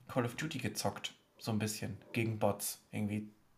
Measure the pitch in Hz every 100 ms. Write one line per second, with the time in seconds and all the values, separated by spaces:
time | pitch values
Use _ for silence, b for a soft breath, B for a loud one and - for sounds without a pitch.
0 | - - 120 - 156 - - - 101 -
1 | - - _ - - 110 107 - 110 101
2 | - - 110 107 107 101 - - - 107
3 | 104 107 107 - -